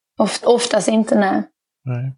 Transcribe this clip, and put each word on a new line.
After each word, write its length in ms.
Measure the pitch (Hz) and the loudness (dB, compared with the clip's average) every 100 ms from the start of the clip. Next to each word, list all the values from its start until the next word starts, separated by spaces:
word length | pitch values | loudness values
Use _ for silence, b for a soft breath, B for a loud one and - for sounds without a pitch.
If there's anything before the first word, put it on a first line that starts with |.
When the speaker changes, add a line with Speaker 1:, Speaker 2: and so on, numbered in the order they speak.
| _ - | _ -4
Speaker 1:
Oft-, 240 | 208 - - | -2 0 2
oftast 420 | 240 - - - | 2 2 0 2
inte, 280 | 220 214 220 | 0 2 2
nej. 280 | 196 208 202 _ _ _ 131 | 2 -2 -6 _ _ _ -8
Speaker 2:
Nej. 280 | 120 131 | -6 -6